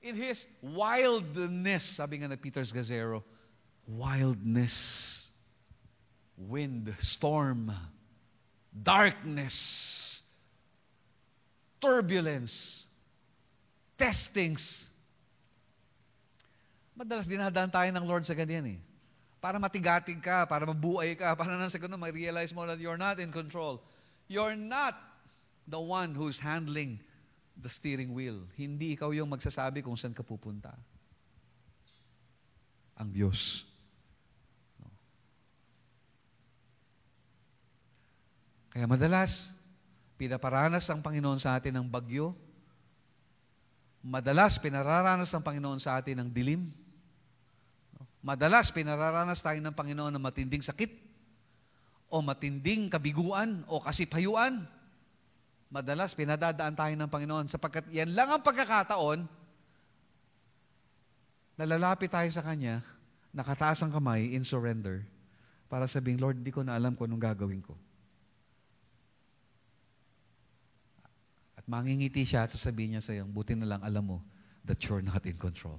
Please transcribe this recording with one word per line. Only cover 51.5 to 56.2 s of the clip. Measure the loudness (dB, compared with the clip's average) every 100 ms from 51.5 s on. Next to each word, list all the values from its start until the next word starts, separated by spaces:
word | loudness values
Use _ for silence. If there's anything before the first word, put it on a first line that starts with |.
| _ _ _ -20 _ _
o | -2
matinding | 0 -2 -2 0 2 2 2
kabiguan, | 0 0 2 2 2 0 -2 -2
o | -4
kasipayuan. | -2 0 0 2 2 4 4 2 -6 -14 -20 -20 -20 _ -20 -20 -20 _ _
Madalas, | -6 -2 -2 -2
pinadadaan | -2